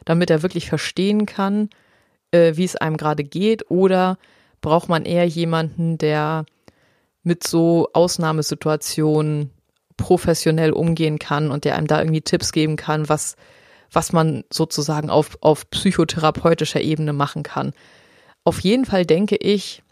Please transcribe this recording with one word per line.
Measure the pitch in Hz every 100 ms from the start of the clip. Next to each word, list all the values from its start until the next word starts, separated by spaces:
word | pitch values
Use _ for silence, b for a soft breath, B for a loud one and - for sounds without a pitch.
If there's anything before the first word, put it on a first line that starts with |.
damit | - 165 175
er | 160
wirklich | 180 170 -
verstehen | 151 - - 190 208 208
kann, | - 196 208 214 b b b b b _
äh, | 170 165 156
wie |
es | 180 -
einem | 160 156
gerade | 151 151
geht, | 143 160 208 220 -
oder | 175 190 185 185 185 b b b b
braucht | 151 165 -
man | 165 -
eher | 175 175
jemanden, | 160 165 165 160 - 165 160
der | 156 151 151 160 156 b b b b b b b
mit | 170 170 -
so | 165 165 170 160
Ausnahmesituationen | 165 175 - 160 156 147 143 156 151 - - 156 151 151 151 143 - _ _ _ -
professionell | - 180 185 160 165 160 160
umgehen | - 165 160 160 151
kann | - 147 151
und | 143 147
der | 160
einem | 156
da | 156
irgendwie | 160 160
Tipps | - - -
geben | 160 156 151
kann, | - 151 151
was, | 151 - - b b b b b
was | 175 -
man | 170 160 135 -
sozusagen | - 160 - 147 151 151
auf, | 143 156 -
auf | 156 151 -
psychotherapeutischer | - 196 180 160 170 156 - 170 165 156 151
Ebene | - 156 151
machen | 143 143 160
kann. | 143 - 135 - b b b b b b
Auf | - 165
jeden | 180 247 262
Fall | 190 170
denke | 165 208 208
ich | - 208 - - _